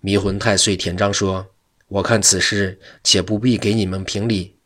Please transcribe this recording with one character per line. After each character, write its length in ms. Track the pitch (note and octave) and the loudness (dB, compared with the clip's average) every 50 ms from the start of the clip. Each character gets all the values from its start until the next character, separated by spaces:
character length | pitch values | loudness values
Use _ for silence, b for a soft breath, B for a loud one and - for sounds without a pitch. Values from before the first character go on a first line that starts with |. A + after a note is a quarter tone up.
迷 160 | - G2 G2 G2+ | -2 2 0 2
魂 200 | F2+ G2 F#2+ G2+ | 2 0 -2 -2
太 200 | - A#2 G2+ F#2 | 0 0 2 2
岁 180 | - - G2+ | 2 0 0
田 220 | F2+ - G2 F2 F2+ | -2 -2 -4 -2 0
章 160 | G#2 G2+ G2+ | 0 0 0
说 340 | - G#2 G2 F#2 F#2+ F#2 - _ _ _ _ _ _ _ _ | 0 0 0 -2 -2 -6 -10 _ _ _ _ _ _ _ _
：“我 160 | F#2+ G2 F#2 | -4 -4 0
看 180 | - A#2 A2 | 0 0 2
此 200 | G2+ - - F#2 | 2 2 2 2
事 380 | E2+ - - G2+ G2+ F#2+ F2+ B B B B B B | 0 0 0 -2 -2 -4 -4 B B B B B B
且 180 | - - G2+ | 0 2 2
不 180 | E2+ F#2 A2 G#2 | 2 0 -2 0
必 180 | A2 B2+ A#2+ G2+ | 2 2 2 2
给 160 | - G#2+ G#2 | 2 0 2
你 120 | A2+ G2+ | 2 0
们 180 | F#2+ F#2 F#2+ F#2+ | 0 -2 -4 -6
评 240 | - - G#2 G2+ A#2 | -6 -4 -4 -2 0
理 300 | A2+ F#2+ F2 F#2 _ _ _ | 0 -2 -2 -6 _ _ _